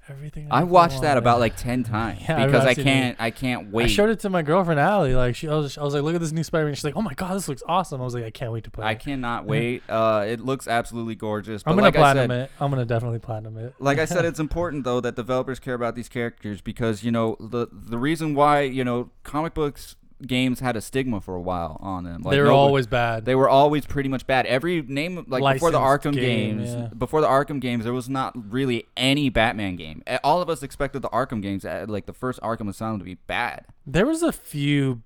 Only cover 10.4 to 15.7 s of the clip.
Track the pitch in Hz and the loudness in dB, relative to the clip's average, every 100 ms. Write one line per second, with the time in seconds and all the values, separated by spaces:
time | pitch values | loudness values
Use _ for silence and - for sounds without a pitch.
10.4 | 123 139 - 117 113 117 113 110 110 107 | -2 -4 0 -2 -2 -8 -8 -6 -4 -6
11.4 | 101 107 147 180 208 156 143 135 123 123 | -6 -6 0 6 6 8 6 6 2 0
12.4 | 131 - 143 135 117 117 120 113 - 110 | -4 -4 -2 0 0 -2 -2 -6 -6 -10
13.4 | 110 110 120 - 139 143 160 175 170 147 | -10 -12 -14 -2 0 2 0 0 0 -2
14.4 | 156 165 175 151 123 123 120 117 113 127 | -4 -2 -4 -4 -2 -2 -2 -6 -2 -2
15.4 | 131 123 - | -2 -8 -6